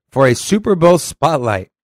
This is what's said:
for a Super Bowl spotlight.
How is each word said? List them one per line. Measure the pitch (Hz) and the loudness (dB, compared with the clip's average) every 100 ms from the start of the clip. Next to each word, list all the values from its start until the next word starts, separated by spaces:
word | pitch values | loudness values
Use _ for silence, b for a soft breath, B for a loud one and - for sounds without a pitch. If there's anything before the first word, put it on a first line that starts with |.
| _ | _
for | 131 135 | 0 0
a | |
Super | 120 - 208 214 | 0 -2 -2 0
Bowl | 180 170 175 | 2 4 2
spotlight. | - - 151 147 117 98 92 _ | -2 -4 -2 -2 -2 -4 -8 _